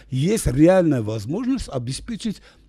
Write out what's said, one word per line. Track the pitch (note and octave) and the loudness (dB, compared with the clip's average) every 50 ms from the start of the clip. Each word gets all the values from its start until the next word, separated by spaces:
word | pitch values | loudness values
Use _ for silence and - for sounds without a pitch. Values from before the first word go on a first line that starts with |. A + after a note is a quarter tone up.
| - - | -12 -8
есть | C3 C3 D3 F#3 A3+ G#3 - C#3 | -4 -2 0 0 0 0 0 -2
реальная | B2 C#3 D#3 E3+ F#3 F#3+ F3 D#3+ C#3 B2 G#2+ | 2 6 6 6 6 6 4 2 2 0 0
возможность | G#2 A2 A2+ G2 A#2 D#3+ G#3+ C4 A#3+ C4+ A3 C#3+ - | -2 -6 -6 -6 -6 -6 -4 -2 -2 -4 -4 -6 -6
обеспечить, | C#3+ C3 A#2+ A#2+ C3 - - - A#3 F#3 - A3+ F#3 - - - _ _ _ | -8 -8 -6 -6 -8 -10 -10 -10 -10 -8 -6 -8 -8 -8 -12 -20 _ _ _